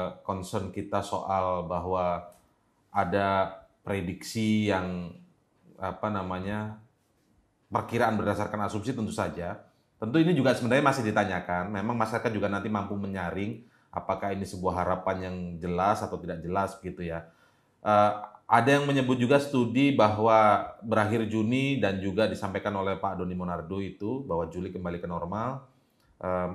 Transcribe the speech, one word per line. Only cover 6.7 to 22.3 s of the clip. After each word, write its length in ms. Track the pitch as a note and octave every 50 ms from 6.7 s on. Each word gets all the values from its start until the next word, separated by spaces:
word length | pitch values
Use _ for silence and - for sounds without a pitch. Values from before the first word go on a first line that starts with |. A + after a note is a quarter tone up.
| G#2+ - - _ _ _ _ _ _ _ _ _ _ _ _ _ _ _ _ -
perkiraan 480 | G2+ A2 G#2+ - A#2 A#2 A#2+ A2+ A2
berdasarkan 480 | G#2 G2 G2+ G2 F#2+ G#2 - G#2+ G#2+ G#2
asumsi 320 | F#2+ G#2 G#2 G2 B2+ B2+
tentu 160 | A2+ A2 F#2 -
saja. 480 | A2+ G2 E2+ D#2 E2+ E2+ F2 G#2 - - _ _ _ _ _ _ _
Tentu 160 | A2 A2 B2+
ini 160 | E3 D#3+ F3 F3+
juga 240 | C3+ B2 C3 A#2+
sebenarnya 280 | - B2 A2+ B2 C#3 C#3
masih 200 | C3+ C3+ C3 A2
ditanyakan. 640 | G#2+ G#2+ G#2+ G2+ F#2+ F#2 F2 - - F2 F2 F2+ G2+
Memang 260 | G#2+ G2 G2 A2+ A#2+
masyarakat 380 | A#2 A2+ A#2 A#2+ A2 - B2 A2
juga 160 | G2+ G2 G2
nanti 240 | G2+ G2 F#2+ A2+ G#2+
mampu 240 | G2+ G2 F#2+ G#2
menyaring 640 | G2+ G2 G2 G2 F#2+ F2+ E2+ E2+ F#2+ G2+ G#2 - - - - _ _ _ _ -
apakah 400 | - - - F#2+ - G2+ G2 G2
ini 80 | G2 G2
sebuah 400 | F2+ - F#2 F2 F#2 E2+ F2+ F2
harapan 340 | F2+ F#2 F2+ - F#2+ F#2+ F#2 F#2+ F#2
yang 60 | F#2 F2+ F2+ F2 F2 D#2+
jelas 420 | E2+ F2+ F2 F2 F#2 G2+ G#2+ G#2+ G#2+
atau 160 | F#2 - F2
tidak 240 | E2+ F2 F2 E2 E2
jelas 320 | E2+ F#2 G2 G2 F#2+ - -
begitu 320 | - F#2 F2 - F2 E2+ D#2+
ya. 160 | E2 E2 - _ _ _ _ _ _ _ _ _ _ -
Eh, 280 | G#2 G#2 G#2 G#2 G#2 - - - - - - _
ada 240 | - A2 A#2 A#2 C3
yang 160 | C#3 C#3+ C#3+
menyebut 320 | C#3+ C#3 C3+ B2+ B2 C3
juga 240 | A#2+ B2 A#2 C#3+ C#3+
studi 540 | C#3+ - - B2+ A#2+ A2+ G#2+ C3 C#3+ C#3+ -
bahwa 720 | A2+ G#2+ G#2+ G#2 G#2+ A2 A2+ A2 A2 A2 G#2+ G2+ F#2+ - - - - -
berakhir 400 | A2+ A2 G#2+ G#2 G2+ A2+ A2+ A2+ G2+
Juni 500 | G#2 A2 G#2+ A2 B2 C3 C3+ C#3 C#3 B2
dan 200 | G#2 G2 G2 F#2+ F#2
juga 260 | G2 F2+ G#2 A2
disampaikan 460 | G2+